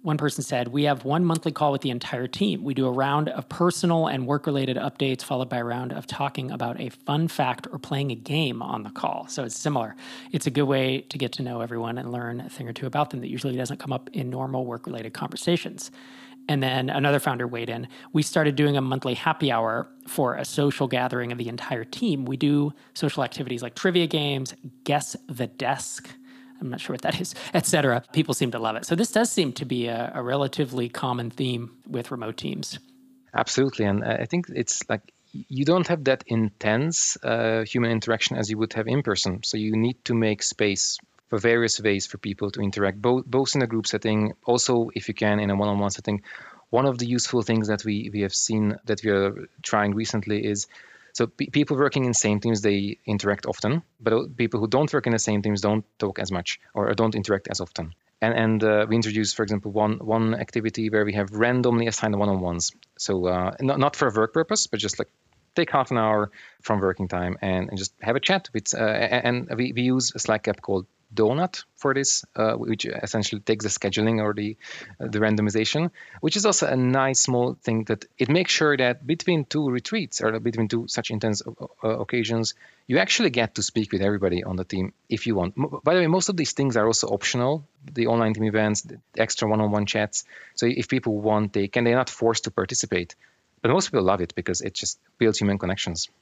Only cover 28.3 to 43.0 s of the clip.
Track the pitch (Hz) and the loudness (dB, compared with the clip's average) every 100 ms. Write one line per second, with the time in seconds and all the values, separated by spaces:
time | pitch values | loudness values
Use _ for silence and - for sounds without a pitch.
28.3 | 123 127 117 113 110 - 170 233 214 240 | 0 0 0 -2 -4 -2 0 2 2 2
29.3 | - 147 - 123 123 117 117 120 - 120 | 2 0 -2 -4 -2 0 -2 -4 -4 -2
30.3 | 139 135 - 135 123 120 - 131 123 120 | 0 0 0 -2 -2 -4 -4 -2 -2 -4
31.3 | - 131 120 117 - - 127 117 123 110 | -2 -2 -2 -6 -14 -8 -6 -6 -6 -6
32.3 | - 143 - - - _ _ _ _ _ | -6 -6 -6 -8 -12 _ _ _ _ _
33.3 | - 117 - 135 - 104 101 113 113 - | -2 0 2 2 2 2 2 0 -2 0
34.3 | 175 175 - 117 - - 107 - _ _ | -2 -2 -4 -2 -4 -2 -4 -4 _ _
35.3 | 104 - 131 143 180 170 170 135 131 - | -14 -8 -2 4 4 4 2 2 0 0
36.3 | 113 107 _ 107 113 156 165 - - 123 | 2 2 _ 0 2 2 0 -2 -2 -2
37.3 | 113 113 113 110 123 117 113 117 113 - | 0 2 0 0 0 2 2 0 0 0
38.3 | 123 107 107 110 110 110 135 131 95 101 | -2 -2 -2 -2 -2 0 0 0 0 0
39.3 | 92 - 110 107 110 117 123 - 117 110 | -2 -4 -2 0 2 2 0 -2 2 2
40.3 | 101 - - 107 95 - - _ _ _ | 0 -4 0 0 2 -2 -4 _ _ _
41.3 | 110 117 117 113 - 107 98 - 101 101 | 2 4 4 4 2 2 0 -2 -8 -8
42.3 | 98 101 127 101 101 98 98 | -4 -6 -2 -2 2 0 2